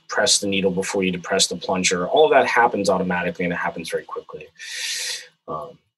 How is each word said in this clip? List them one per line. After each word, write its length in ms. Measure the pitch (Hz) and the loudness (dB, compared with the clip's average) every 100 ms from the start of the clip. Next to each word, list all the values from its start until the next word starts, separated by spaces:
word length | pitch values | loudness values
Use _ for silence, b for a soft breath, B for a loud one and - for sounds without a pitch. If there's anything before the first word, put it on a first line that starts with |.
| - | -6
press 320 | - 104 - | 0 2 2
the 80 | 101 | 0
needle 240 | 98 95 | 0 0
before 320 | 90 95 101 | 0 -2 0
you 80 | 92 | 0
depress 360 | 90 85 95 - | -2 -2 0 0
the 100 | 90 | -2
plunger. 500 | - 92 - 90 90 | -4 -2 0 0 2
All 180 | 147 151 | 6 6
of 60 | |
that 160 | 139 - | 6 4
happens 420 | 120 117 104 98 | 4 4 2 0
automatically, 540 | 92 92 87 87 87 87 | 0 0 -2 -4 -4 -4
and 80 | |
it 40 | 87 | -2
happens 320 | - 87 82 | -6 -8 -6
very 160 | - - | -8 -6
quickly. 420 | - - - - - B B B B B B B B - | -12 -12 -16 -18 -18 B B B B B B B B -10
Um, 300 | - - - _ | -10 -10 -16 _